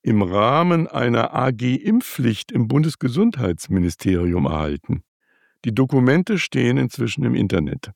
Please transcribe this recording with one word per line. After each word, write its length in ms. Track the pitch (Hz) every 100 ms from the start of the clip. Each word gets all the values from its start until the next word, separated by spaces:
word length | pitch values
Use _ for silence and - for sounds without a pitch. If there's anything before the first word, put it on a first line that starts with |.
im 180 | 220 107
Rahmen 640 | 92 98 113 147 180 165 160
einer 460 | 143 120 117 117
A 160 | - 131
G 260 | 113 123
Impfpflicht 760 | 131 214 226 - - 120 107 -
im 160 | 147 113
Bundesgesundheitsministerium 1800 | 139 156 - 131 127 226 143 104 82 - 95 90 - 95 90 87 87
erhalten. 560 | - 78 76 73 - 82 _ _ _ _ _ _
Die 80 | 123
Dokumente 640 | 107 131 135 127 156 180 202
stehen 400 | - 135 123 135
inzwischen 460 | 127 - 113 -
im 100 | 123
Internet. 580 | 123 104 92 71 - -